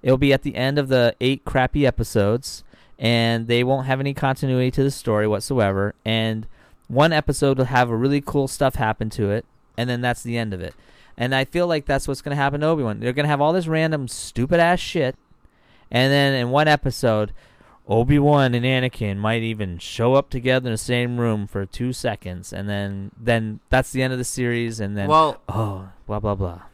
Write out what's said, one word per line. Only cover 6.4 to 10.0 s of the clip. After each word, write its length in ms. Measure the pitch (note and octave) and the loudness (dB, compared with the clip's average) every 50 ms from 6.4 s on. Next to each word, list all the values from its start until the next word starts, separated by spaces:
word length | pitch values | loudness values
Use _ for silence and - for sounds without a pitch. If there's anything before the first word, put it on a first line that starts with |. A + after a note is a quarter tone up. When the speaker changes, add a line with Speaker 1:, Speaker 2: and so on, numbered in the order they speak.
| A2 - - - - _ - _ _ _ | -8 -12 -16 -18 -20 _ -20 _ _ _
Speaker 1:
one 240 | C3 B2 D3 E3 | 2 2 4 4
episode 460 | E3 D3+ D3+ - C#3+ - D3 C#3 C3+ C3 | 4 2 0 0 -2 0 2 0 2 2
will 80 | C3 | 0
have 240 | A#2+ B2+ B2 B2+ A#2+ | 2 4 2 2 2
a 60 | A#2 | 2
really 260 | A2 A#2+ C3+ C#3+ C#3+ | 0 0 0 0 0
cool 260 | C#3 - - C#3+ C3+ C3 | -2 -2 -2 -2 -2 -2
stuff 280 | - - C#3+ C3+ - | -2 0 0 0 0
happen 340 | - B2+ A2 A2 - A#2 A2 | 0 -2 -2 -2 -2 -4 -8
to 220 | - - A2 G2+ | -4 -2 -2 -2
it, 140 | G2+ A2+ - _ _ _ _ _ _ - | -2 -4 -4 _ _ _ _ _ _ -6
and 120 | A#2+ B2 | -4 -4
then 100 | B2 | -2
that's 240 | A#2+ | -2